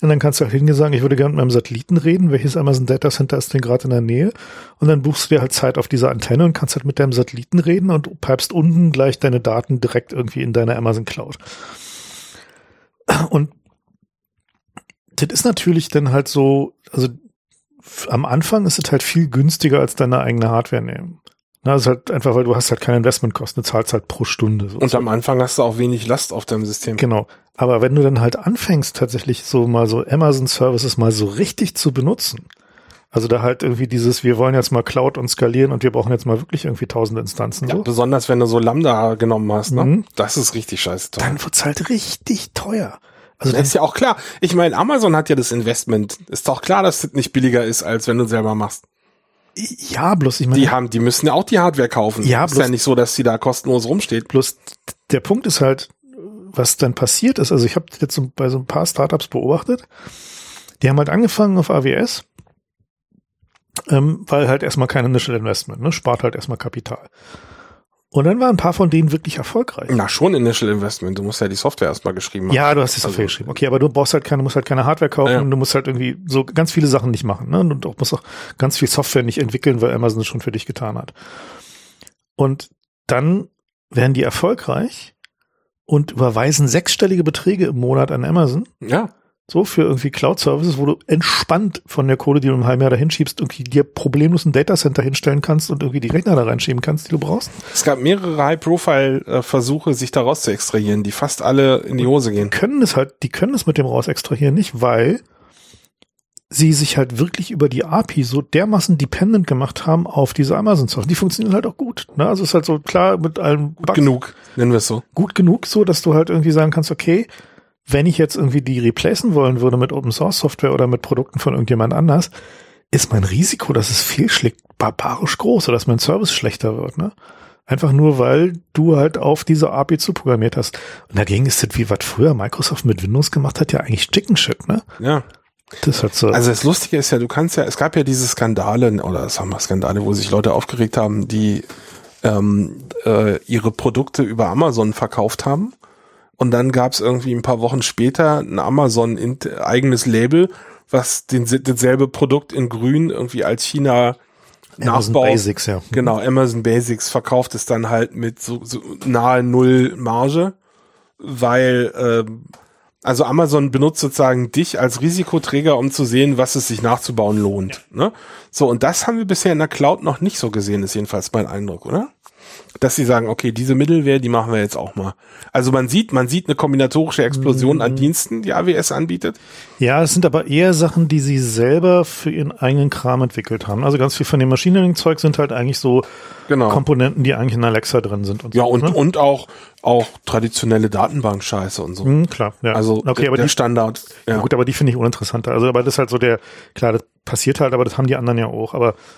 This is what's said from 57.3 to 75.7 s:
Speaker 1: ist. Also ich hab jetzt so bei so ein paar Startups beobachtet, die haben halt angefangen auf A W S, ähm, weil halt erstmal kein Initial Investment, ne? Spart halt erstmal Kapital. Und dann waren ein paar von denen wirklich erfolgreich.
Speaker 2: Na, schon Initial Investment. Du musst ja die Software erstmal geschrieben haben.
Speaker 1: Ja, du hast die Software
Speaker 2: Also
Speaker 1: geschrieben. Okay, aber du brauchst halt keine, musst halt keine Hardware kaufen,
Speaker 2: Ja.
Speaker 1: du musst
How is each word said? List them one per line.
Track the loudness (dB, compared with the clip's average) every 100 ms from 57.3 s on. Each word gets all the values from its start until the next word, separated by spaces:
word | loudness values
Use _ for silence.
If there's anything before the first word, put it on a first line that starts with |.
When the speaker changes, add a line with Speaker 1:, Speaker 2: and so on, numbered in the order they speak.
| 0
Speaker 1:
ist. | 0
Also | 2 2
ich | -2
hab | -8 -6
jetzt | -6
so | -4 -6
bei | -4 -4
so | -4
ein | -4
paar | -4 -2
Startups | -2 0 -2 -4
beobachtet, | -2 0 0 0 -6 -6 -20 -20 -20 -20 -20 -20 -20 -20 _
die | 2
haben | 2
halt | 2
angefangen | 2 2 2 2 2
auf | 2
A | 2
W | 2
S, | 0 -2 -4 -14 -20 -20 _ _ _ _ _ _ _ _ _ _ _ _ -14 0
ähm, | 2 2 -2 -2
weil | 0 2
halt | 0
erstmal | 0 -2 0
kein | 0
Initial | 2 0 0 -4
Investment, | -4 -6 -8 -6
ne? | -6
Spart | -2 -2 0
halt | -2
erstmal | -4 -8 -8
Kapital. | -10 -10 -10 -12 -14 _ -20 -20 -20 -20 -20 _ _ _ _
Und | 0
dann | 2 2
waren | 2
ein | 2
paar | 0
von | 2 2
denen | 4 2
wirklich | 0 -4 -8
erfolgreich. | -4 -4 -4 -6 -2
Speaker 2:
Na, | -2 0
schon | 0 2
Initial | 2 2 0 0
Investment. | -2 -4 -6 -6 -6
Du |
musst | -6 -4
ja | -4
die | -2
Software | -4 -2 -4
erstmal | -2 -6
geschrieben | -6 -8 -6 0
haben. |
Speaker 1:
Ja, | 2 2
du | 2
hast | 0 -2
die |
Software | -4 -2
Speaker 2:
Also | -2
Speaker 1:
geschrieben. | -4 -8
Okay, | -2 0
aber | 2
du | 2
brauchst | 2 0
halt | 0
keine, | 0 -2
musst | 0 -2
halt |
keine | 0 0 0
Hardware | 0 0
kaufen, | 2 2
Speaker 2:
Ja. | 2
Speaker 1:
du | 0 0
musst | 0